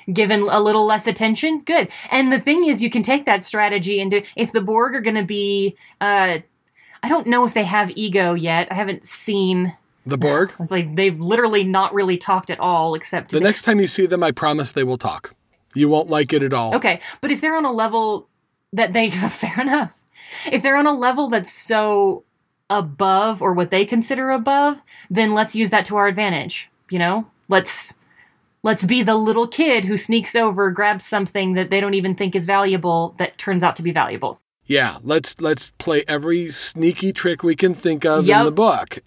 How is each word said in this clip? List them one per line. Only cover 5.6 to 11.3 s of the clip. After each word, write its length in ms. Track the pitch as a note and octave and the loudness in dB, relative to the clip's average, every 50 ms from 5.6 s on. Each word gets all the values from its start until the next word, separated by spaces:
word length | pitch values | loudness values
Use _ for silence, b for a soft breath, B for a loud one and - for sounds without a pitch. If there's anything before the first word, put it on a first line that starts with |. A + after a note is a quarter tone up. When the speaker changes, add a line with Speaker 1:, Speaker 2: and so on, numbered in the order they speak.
| G3 G3 - b b b b b | 0 -2 -4 b b b b b
Speaker 1:
uh, 380 | G3 G3+ G3+ G3 F#3+ F#3 E3+ D#3 - _ _ _ _ _ b b b b b b - | -2 0 2 2 2 2 0 -4 -8 _ _ _ _ _ b b b b b b -2
I 60 | B3+ | 0
don't 180 | D#4+ E4 - | 0 0 2
know 180 | A#3 A#3+ B3 B3 | 2 2 2 2
if 80 | A#3 - | 2 2
they 100 | E4+ G3+ | 0 -2
have 280 | E3+ G#3 G#3 G#3 F3+ - | 0 0 0 0 0 -4
ego 380 | - G#3+ G#3 F3+ G3 F3+ F3 F3 | -6 -4 0 0 2 2 2 0
yet. 340 | F3 D#3+ E3 E3 E3+ F3 - | 0 -2 0 0 0 0 -2
I 40 | F3 | -4
haven't 300 | G3 G#3 G3 G3 - - | -4 -4 -4 -6 -8 -10
seen 640 | - - - - A3+ G3+ G3+ F#3+ F#3 F#3 F3+ F3+ F3+ - _ _ _ _ _ - | -14 -14 -10 -6 -2 0 0 2 2 2 0 0 -2 -4 _ _ _ _ _ -8
Speaker 2:
The 120 | B2+ C#3+ | -6 -4
Borg? 340 | C3 D3+ D3 C#3+ D#3 F#3+ G3 - - | 0 0 2 2 2 0 -2 -4 -10
Speaker 1:
<laughs> 80 | E3+ D#3 | -8 -4
Like, 260 | F#3+ F3+ E3+ D3+ D3+ | -2 -4 -2 -2 -2
they've 220 | F#3 G3 F#3+ E3 D#3 | 0 0 0 0 -2
literally 440 | E3+ F3+ | -2 0